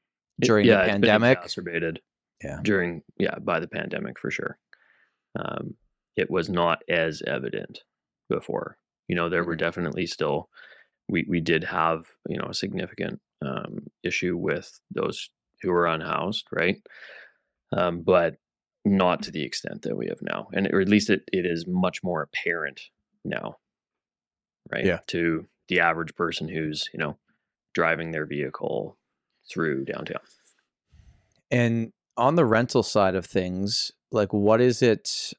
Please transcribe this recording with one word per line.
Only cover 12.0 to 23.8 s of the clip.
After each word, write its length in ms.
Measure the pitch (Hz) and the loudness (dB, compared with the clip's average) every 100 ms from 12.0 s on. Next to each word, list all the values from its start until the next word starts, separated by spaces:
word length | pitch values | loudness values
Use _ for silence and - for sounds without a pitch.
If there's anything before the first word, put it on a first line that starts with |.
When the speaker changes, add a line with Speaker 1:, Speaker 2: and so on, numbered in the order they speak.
| - _ - | -6 _ -8
Speaker 1:
you 80 | - | -6
know, 100 | 95 | -6
a 40 | |
significant, 680 | - 98 95 - - - - _ - | -6 -6 -6 -8 -6 -8 -8 _ -10
um, 440 | - - - - - _ | -6 -6 -8 -12 -14 _
issue 340 | 90 - 90 85 | -4 -2 -2 -2
with 440 | 95 67 - - - | -2 -4 -6 -20 -10
those 400 | - - - - _ _ - | -4 -4 -4 -12 _ _ -8
who 80 | 92 | -2
were 160 | 87 85 | 2 2
unhoused, 600 | 80 80 73 87 110 - | 0 -2 -4 -4 -6 -6
right? 260 | 85 87 - - - - - - _ _ _ - | -2 0 -2 -8 -20 -20 -20 -20 _ _ _ -6
Um, 300 | - 90 87 | 0 0 0
but 340 | 87 90 82 - _ _ _ _ | 4 4 4 -2 _ _ _ _
not 380 | 107 98 90 82 | 2 4 4 2
to 60 | - | -4
the 120 | 80 | -6
extent 380 | 67 - - - | -6 -6 -8 -8
that 140 | - 50 | -6 -6
we 100 | 50 | -6
have 140 | 50 | -6
now. 260 | 50 50 - | -6 -8 -4
And, 160 | - 98 | -2 2
or 80 | 98 | 2
at 80 | 95 | 6
least 220 | 104 104 | 4 4
it, 120 | 95 - | 0 2
it 120 | 92 87 | -2 0
is 200 | 82 87 | -2 -2
much 360 | 90 92 - | 0 0 -2
more 200 | 92 80 | -4 -4
apparent 580 | 71 - - 85 71 69 - _ _ _ | -4 -6 -4 -4 -4 -10 -20 _ _ _
now, 340 | - - - - _ _ | -8 -6 -8 -12 _ _